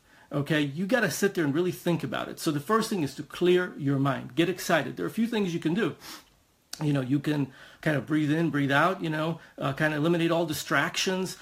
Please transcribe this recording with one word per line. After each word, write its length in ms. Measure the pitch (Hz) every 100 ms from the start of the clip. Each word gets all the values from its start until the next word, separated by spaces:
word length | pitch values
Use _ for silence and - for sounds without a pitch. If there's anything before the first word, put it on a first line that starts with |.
| _ - -
Okay, 300 | 147 143 156
you 260 | 147 143 190
gotta 240 | 247 190
sit 240 | - 202 185
there 100 | 147
and 80 |
really 180 | 143 180
think 320 | 175 180 165
about 240 | - - -
it. 120 | -
So 120 | 165
the 80 | 147
first 300 | - 220 214
thing 140 | 196
is 100 | 139 -
to 80 |
clear 500 | 147 - 175 180 180 -
your 220 | 139 139
mind, 360 | 139 123 127 123
get 140 | 170
excited. 480 | 180 - 165 135 135
There 80 | 170
are 20 |
a 40 |
few 160 | 214 226
things 260 | 226 190
you 60 | 165
can 160 | 156 175
do. 200 | 170 - - - - _ _ _ _ -
You 80 | 151
know, 80 | 143
you 180 | 127 143
can 340 | 151 147 135 - - -
kind 140 | 165 143
of 100 | 104
breathe 240 | 151 147
in, 180 | 160 165
breathe 220 | 143 139
out, 300 | 139 170 190
you 80 | 165
know, 300 | 156 160 160 - -
uh, 140 | 143
kind 200 | 139 156
of 60 | 151
eliminate 320 | 160 175 165
all 140 | 170 170
distractions. 920 | 147 - 147 165 - 190 185 180 -